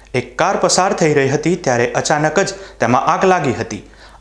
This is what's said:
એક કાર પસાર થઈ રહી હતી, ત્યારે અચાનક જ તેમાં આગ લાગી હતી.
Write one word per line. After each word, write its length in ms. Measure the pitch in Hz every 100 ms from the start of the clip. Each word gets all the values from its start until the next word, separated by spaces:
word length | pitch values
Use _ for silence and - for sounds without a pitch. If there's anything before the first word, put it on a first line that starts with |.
| -
એક 140 | 127 - -
કાર 160 | 165 208
પસાર 360 | 180 175 185
થઈ 200 | 196 160
રહી 180 | 147 135
હતી, 240 | 147 160 180
ત્યારે 240 | 147 120 120
અચાનક 440 | 143 131 151 151 156
જ 120 | 196 - - -
તેમાં 300 | 117 127 151
આગ 160 | 180 190
લાગી 240 | 180 143 107
હતી. 200 | 113 104 - - - -